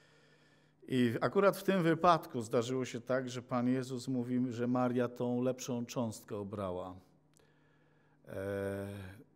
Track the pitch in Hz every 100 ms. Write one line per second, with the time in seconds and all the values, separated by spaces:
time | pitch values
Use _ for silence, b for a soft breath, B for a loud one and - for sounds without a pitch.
0 | b b b b b b b b - 131
1 | 123 113 123 196 196 - - 190 165 160
2 | 180 160 - 127 110 127 117 131 123 123
3 | - 131 127 123 113 127 123 131 127 131
4 | 117 127 120 127 127 113 120 127 127 120
5 | 120 123 123 123 127 127 - 120 120 -
6 | 117 107 - 107 101 104 95 90 92 92
7 | - _ _ b b b b b b b
8 | b b - 98 98 101 98 98 98 101
9 | 95 101 -